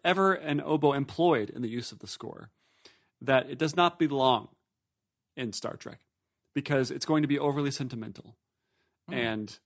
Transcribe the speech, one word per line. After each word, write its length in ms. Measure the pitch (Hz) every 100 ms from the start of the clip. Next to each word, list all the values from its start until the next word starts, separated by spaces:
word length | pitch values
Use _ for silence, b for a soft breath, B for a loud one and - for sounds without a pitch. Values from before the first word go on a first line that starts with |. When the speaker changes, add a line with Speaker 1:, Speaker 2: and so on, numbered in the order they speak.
Speaker 1:
ever 300 | 170 185 196
an 280 | 185 151 147
oboe 320 | 147 151 143
employed 560 | 139 139 - 175 139 104
in 120 | -
the 80 | 120
use 220 | 120 117
of 80 | 104
the 80 | 101
score, 420 | - 113 - - _ b b b b b b
that 280 | 123 131 127
it 80 | 135
does 160 | 156 160
not 240 | 175 -
belong 480 | 156 139 131 120 - _ _ _ _ _ _ _ _ -
in 160 | 123
Star 220 | - 113 -
Trek 240 | - - _ _ _ _ _ -
because 340 | - 139 127
it's 140 | - -
going 160 | 156
to 40 | 147
be 100 | 143
overly 340 | 147 143 143
sentimental 680 | - 131 120 110 - - - _ _ _ _ _ _ -
Speaker 2:
Hmm. 60 |
Speaker 1:
and 460 | 127 117 107 107 -